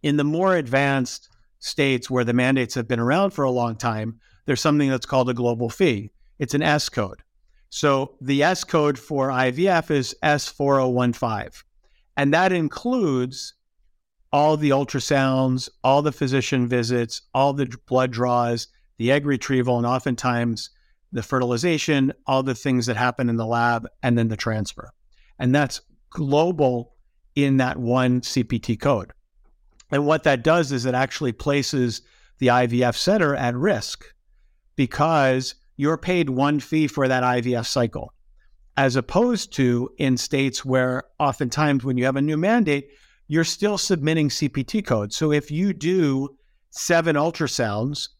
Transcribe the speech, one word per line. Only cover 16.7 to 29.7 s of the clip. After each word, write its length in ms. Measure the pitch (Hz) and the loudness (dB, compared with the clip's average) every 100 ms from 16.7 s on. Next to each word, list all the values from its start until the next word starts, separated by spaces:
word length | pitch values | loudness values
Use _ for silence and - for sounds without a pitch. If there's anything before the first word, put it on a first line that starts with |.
visits, 540 | 123 117 123 117 - _ | 0 0 -2 -2 -6 _
all 180 | 131 139 | 0 0
the 140 | 139 131 113 _ | 0 -4 -6 _
blood 240 | 127 127 | 0 0
draws, 560 | 117 123 120 120 117 - _ _ _ | 0 0 2 0 -2 -6 _ _ _
the 140 | 117 | 0
egg 140 | 139 147 | 2 2
retrieval, 520 | 135 - 135 123 123 | -2 0 0 2 0
and 80 | 120 | 0
oftentimes 840 | 127 139 120 127 120 117 110 - _ _ _ _ | -2 -2 -2 -2 0 -2 -4 -8 _ _ _ _
the 120 | 120 | -10
fertilization, 920 | 107 135 123 120 175 160 - 147 135 - - | -4 -2 0 0 0 0 0 2 2 -2 -2
all 180 | 135 | 0
the 120 | 131 123 | 0 -2
things 300 | 143 127 117 | 0 0 0
that 100 | 110 | 0
happen 320 | 123 120 123 | -2 0 -2
in 80 | 117 | 0
the 120 | 113 | -2
lab, 400 | 117 120 117 113 _ | 0 2 0 -4 _
and 160 | 131 117 | 0 2
then 120 | 113 | 0
the 80 | 107 | -2
transfer. 560 | - 110 98 - - _ _ _ _ _ | -4 -4 -4 -8 -18 _ _ _ _ _
And 160 | 127 | 2
that's 280 | 135 139 - _ _ _ | 2 0 -4 _ _ _
global 840 | - 143 147 170 170 139 123 117 _ _ _ _ - | -8 0 2 2 2 0 0 -6 _ _ _ _ -2
in 220 | 139 135 | 2 2
that 200 | 127 - | 0 -2
one 440 | 120 123 127 123 | 0 2 2 0
C 200 | - - 120 | 0 -4 -2
P 120 | 117 | -4
T 180 | - 113 | -4 -2
code. 340 | 143 123 90 - _ _ _ _ _ | 0 0 -4 -18 _ _ _ _ _